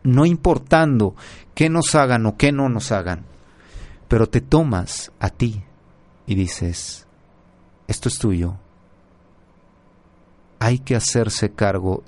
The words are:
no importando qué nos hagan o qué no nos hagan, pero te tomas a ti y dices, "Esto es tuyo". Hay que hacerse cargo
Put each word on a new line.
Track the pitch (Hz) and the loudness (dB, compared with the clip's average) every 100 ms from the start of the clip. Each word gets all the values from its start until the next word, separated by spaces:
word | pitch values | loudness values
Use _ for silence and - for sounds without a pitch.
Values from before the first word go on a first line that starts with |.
no | 131 127 165 | 2 4 4
importando | 165 180 151 - 160 156 120 98 - - - - | 2 2 0 2 2 4 2 0 -2 -20 -20 -14
qué | - 160 | -2 0
nos | 165 - 156 | 2 2 2
hagan | 131 120 110 | 4 2 0
o | - | 2
qué | 139 | 0
no | 139 135 | 2 -2
nos | 113 - | -2 -2
hagan, | 101 87 90 - - - _ - - - - - | -4 -4 -8 -10 -20 -20 _ -20 -20 -18 -16 0
pero | 113 92 | 2 2
te | 156 | 0
tomas | 139 156 151 92 - - - - | 2 2 2 -2 -4 -10 -14 -6
a | 101 | -6
ti | - 117 107 - _ _ _ _ _ - | -2 -4 -4 -14 _ _ _ _ _ -4
y | 98 | -2
dices, | 92 - 87 87 - - _ _ _ _ _ _ _ _ - | -2 -4 -6 -6 -12 -16 _ _ _ _ _ _ _ _ -8
"Esto | - 120 | -6 -4
es | - | -2
tuyo". | 110 87 85 95 _ _ _ _ _ _ _ _ _ _ _ _ _ _ _ _ _ _ _ - | -2 -2 -4 -8 _ _ _ _ _ _ _ _ _ _ _ _ _ _ _ _ _ _ _ -4
Hay | 117 123 | -2 -2
que | - 117 | -2 -2
hacerse | - 120 107 - 104 | 0 -2 -2 -2 -4
cargo | - 101 95 92 92 | 0 0 0 -2 -4